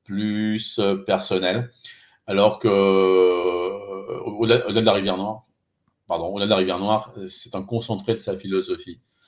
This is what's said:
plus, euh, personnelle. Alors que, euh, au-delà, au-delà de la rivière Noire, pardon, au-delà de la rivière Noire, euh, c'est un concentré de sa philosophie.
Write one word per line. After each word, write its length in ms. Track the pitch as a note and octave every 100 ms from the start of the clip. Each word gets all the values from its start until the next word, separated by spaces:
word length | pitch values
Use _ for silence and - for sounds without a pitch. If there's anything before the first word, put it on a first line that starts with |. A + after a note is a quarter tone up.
plus, 720 | - G2+ G#2+ G#2 G#2+ G#2+ - -
euh, 180 | G2+ G2
personnelle. 760 | G2 F#2+ F#2+ F#2 F2+ G#2 B2 _ - - _ _ -
Alors 320 | G2 G#2+ G#2+
que, 100 | A2
euh, 1500 | G2 G2 F#2+ F#2+ F#2 F#2 F2+ F2+ F2+ F#2 G2+ G2+ G2 G2+ - -
au-delà, 400 | G#2 A2+ B2 A#2
au-delà 160 | G#2+
de 40 | A2
la 60 |
rivière 240 | G2+ G2 F#2
Noire, 300 | G2+ A#2 - _ _ _ _ _ -
pardon, 200 | E2+ E2
au-delà 180 | G2+
de 60 | G2+
la 60 | G2+
rivière 220 | F#2 F2+
Noire, 360 | G2+ G#2+ - -
euh, 100 | F#2
c'est 260 | - -
un 80 | G2
concentré 520 | F#2+ A#2 A2+ G2+ -
de 60 | A2+
sa 160 | - F#2+
philosophie. 640 | F#2+ F#2+ F#2 F2+ - E2+ _ _